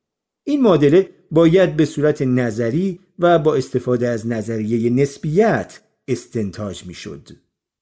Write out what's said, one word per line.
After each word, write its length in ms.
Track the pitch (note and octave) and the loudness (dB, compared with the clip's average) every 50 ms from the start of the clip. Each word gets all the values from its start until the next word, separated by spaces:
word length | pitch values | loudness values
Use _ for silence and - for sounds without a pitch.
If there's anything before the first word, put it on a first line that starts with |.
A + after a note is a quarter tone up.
| _ _ _ _ _ _ _ _ _ | _ _ _ _ _ _ _ _ _
این 180 | C#4 D4 C#4+ | -4 0 2
معادله 480 | B3+ G#3 E3+ C#3+ D3 C#3 D#3 F#3+ F#3+ - - _ _ _ | 4 4 4 4 4 4 4 4 2 0 -4 _ _ _
باید 440 | D3+ D#3+ E3+ E3 E3+ F#3+ F#3 D#3 D3+ | 2 4 4 6 6 4 4 2 2
به 100 | D#3 D#3 | 0 -2
صورت 360 | D3+ - D3 C#3+ D3+ D3 - | -2 -2 0 0 0 0 0
نظری 800 | C#3+ B2+ B2 B2+ B2 A#2 G#2 A2+ A#2 A#2 B2 E3+ F#3+ G3 E3+ - _ _ _ - | 0 0 0 0 0 -2 -2 -4 -4 -2 -2 -2 -2 -4 -6 -8 _ _ _ 0
و 200 | E3+ F3 E3+ D#3+ | 2 2 2 4
با 160 | D3+ D#3 C#3 | 2 2 0
استفاده 520 | C3+ C3 - - A#2+ - B2 B2 A2+ A#2+ | 0 -2 -2 -4 -4 -2 -2 0 0 0
از 200 | A#2+ A#2+ A2 G#2+ | -2 -4 -4 -4
نظریهٔ 600 | A#2 A#2 A2 G2+ A2+ A2+ A2 G#2+ G#2+ A#2 A2+ A2+ A#2+ | -4 -6 -4 -6 -6 -6 -6 -4 -2 -2 0 0 0
نسبیت 920 | B2 C3 C#3+ C#3 - - - D3+ D3+ F#3+ A3+ G#3+ D#3 G#2+ F2+ - - - _ _ _ _ _ | 2 2 0 0 -2 -6 -6 -2 0 2 2 2 2 0 -4 -6 -12 -20 _ _ _ _ _
استنتاج 800 | - B2 A#2+ - - - A#2 G#2 F#2+ E2+ G#2 G#2 G2 F2+ - F2 | -6 -6 -6 -6 -6 -6 -6 -4 -6 -6 -8 -10 -10 -10 -12 -14
می‌شد. 440 | F2+ - - - - D2 D2 D2 - - - _ _ _ _ _ _ _ _ | -16 -16 -16 -16 -16 -16 -16 -18 -20 -20 -20 _ _ _ _ _ _ _ _